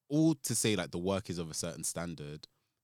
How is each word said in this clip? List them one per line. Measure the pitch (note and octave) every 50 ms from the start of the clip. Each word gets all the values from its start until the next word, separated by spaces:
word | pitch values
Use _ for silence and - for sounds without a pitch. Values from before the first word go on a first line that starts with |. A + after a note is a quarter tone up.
| _ -
All | C#3+ D3+ D#3+ D#3+ D3+
to | - - - A#2
say, | - - A2 G#2
like, | F2+ E2+ -
the | - F2
work | F2 F#2+ G2 F#2+ - -
is | E2+ F2
of | E2+ D#2
a | D2+
certain | - - E2 C#2 - D#2+
standard, | - - E2+ E2+ E2+ E2 D2+ D2 D2 D2+ D#2 - _ _ _ _ _ _ _